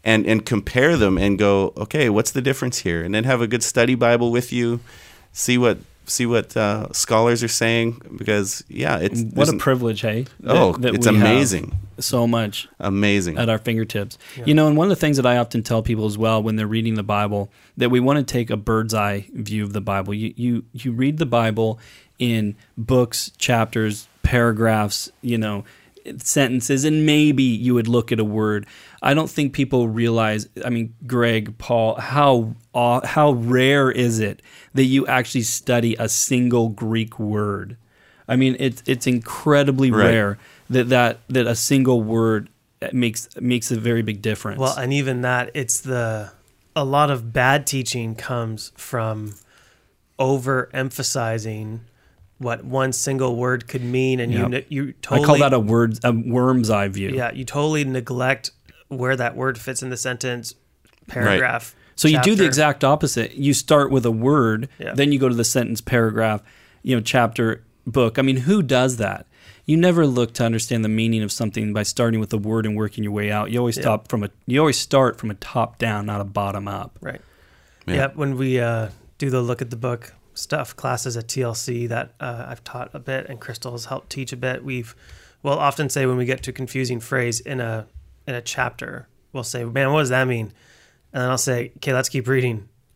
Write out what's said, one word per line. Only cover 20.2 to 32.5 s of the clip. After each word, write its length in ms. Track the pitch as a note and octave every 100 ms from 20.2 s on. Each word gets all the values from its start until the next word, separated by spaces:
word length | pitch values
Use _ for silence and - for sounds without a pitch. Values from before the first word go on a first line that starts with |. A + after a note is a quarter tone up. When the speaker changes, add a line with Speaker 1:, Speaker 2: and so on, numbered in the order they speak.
| A2 -
Speaker 2:
you, 280 | B2 A#2 -
you 200 | A#2+ C3
read 260 | A#2 C3+ D3+
the 80 | D3
Bible 540 | A#2+ A2+ G#2+ A2 A2+ - - _ -
in 340 | B2 A2+ G#2 G#2 _ -
books, 540 | A2+ B2+ A#2 - - -
chapters, 680 | - A#2 A2 A2+ A2 G#2 - _
paragraphs, 880 | - B2 A#2 A2 A2+ A2 G#2 - - -
you 140 | B2 A#2
know, 260 | G#2+ G2+ - - _ - - -
sentences, 680 | - D3+ C3 B2+ A#2 C3+
and 200 | D3+ D#3
maybe 380 | D3+ D3+ D3+ C3+
you 320 | C3 A2 B2
would 140 | B2 A2+
look 240 | A#2+ A2+
at 80 | A2+
a 40 |
word. 400 | G#2+ A2 G#2+ G#2 G2+ - - -
I 100 | C#3
don't 160 | C#3+ D#3+
think 240 | - C#3
people 360 | - C3 B2+ A#2
realize, 600 | A2 A#2 A2+ A2 G#2+ G#2 -
I 60 | B2
mean, 240 | A#2+ A2+ - A#2+
Greg, 520 | B2 A#2 A2+ A2 A2+
Paul, 380 | - A#2+ A2 -
how 580 | - C#3 C#3+ B2 A2+